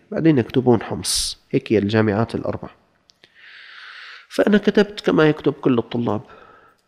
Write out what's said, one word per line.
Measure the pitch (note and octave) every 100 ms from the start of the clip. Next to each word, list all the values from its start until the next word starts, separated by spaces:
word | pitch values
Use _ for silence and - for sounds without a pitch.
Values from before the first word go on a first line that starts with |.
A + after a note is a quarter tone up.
| -
بعدين | - D#3+ C#3+
يكتبون | A2 B2+ B2+ A2+
حمص. | - G2 - - - - _
هيك | C#3 -
هي | G#2+
الجامعات | G2+ A2 A2 G2+ A2+ -
الأربع. | - - - - _ _ _ _ _ _ - - - - - - - - -
فأنا | - - G#3
كتبت | G#3 G#3 G3+ G#3
كما | - F3 D#3
يكتب | D3+ D3+
كل | - D#3+ A#2+
الطلاب. | - B2 A#2+ G#2 - - - _ _ _